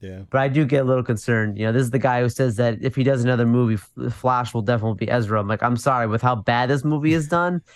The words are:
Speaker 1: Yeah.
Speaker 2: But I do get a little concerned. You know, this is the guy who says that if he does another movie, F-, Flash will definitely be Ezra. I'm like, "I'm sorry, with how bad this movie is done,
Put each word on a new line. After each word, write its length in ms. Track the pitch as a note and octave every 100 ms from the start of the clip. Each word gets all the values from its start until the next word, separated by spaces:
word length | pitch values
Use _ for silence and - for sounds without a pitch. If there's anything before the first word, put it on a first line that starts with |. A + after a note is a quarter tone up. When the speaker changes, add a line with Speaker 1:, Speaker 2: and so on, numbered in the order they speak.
Speaker 1:
Yeah. 220 | F#2+ F#2+ F#2+
Speaker 2:
But 120 | C3+
I 80 | C#3
do 160 | C#3 C3+
get 160 | C#3+
a 20 |
little 180 | C3 C3 B2
concerned. 520 | A2 - A2+ G#2+ G2+
You 100 | A2
know, 40 |
this 120 | A#2
is 80 | B2
the 80 | B2
guy 200 | C3 B2
who 60 | B2
says 300 | - C3 G#2
that 220 | A#2+ A2
if 120 | C3 C3+
he 60 |
does 200 | B2+ C3+
another 220 | A#2+ B2 A#2
movie, 300 | B2 A#2+ G#2 - -
F-, 100 | B2
Flash 400 | A#2 B2+ B2+ A#2+
will 100 | A#2
definitely 420 | G#2 A#2+ A2 G#2+ A2
be 40 |
Ezra. 300 | B2 G#2 A2
I'm 80 | G2+
like, 160 | A2
"I'm 140 | A#2+ A#2+
sorry, 300 | C#3+ B2+ A2+
with 140 | A2
how 140 | B2 A#2+
bad 340 | G2 A#2+ B2+
this 140 | C#3
movie 300 | D3 D3+ D#3
is 160 | E3 D3+
done, 320 | E3+ F3 F3 -